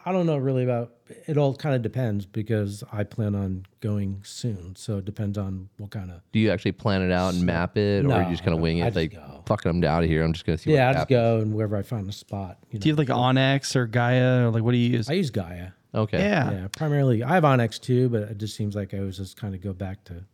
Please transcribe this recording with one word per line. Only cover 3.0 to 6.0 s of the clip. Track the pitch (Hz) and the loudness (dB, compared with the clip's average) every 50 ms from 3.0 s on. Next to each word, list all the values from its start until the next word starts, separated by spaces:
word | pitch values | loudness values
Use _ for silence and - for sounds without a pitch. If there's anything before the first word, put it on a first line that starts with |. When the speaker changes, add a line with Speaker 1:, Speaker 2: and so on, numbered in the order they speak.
| 104 | -6
Speaker 1:
plan | - - - 110 104 104 | -4 -4 -2 -2 -2 0
on | 101 98 95 92 92 92 - _ _ | -2 -2 -4 -4 -6 -8 -12 _ _
going | - 107 104 104 101 98 98 98 98 | -6 -4 -2 -2 -2 -4 -6 -8 -10
soon. | - - - - 120 104 92 85 90 95 | -14 -12 -6 -6 -6 -6 -6 -8 -14 -16
So | - - - 107 98 | -12 -8 -6 -6 -4
it | 92 | -6
depends | - 101 - 110 101 98 | -6 -6 -4 -4 -4 -4
on | 104 98 98 95 92 92 98 - - | -4 -4 -6 -6 -8 -10 -14 -14 -16
what | 107 101 | -14 -12
kinda | - 110 | -10 -10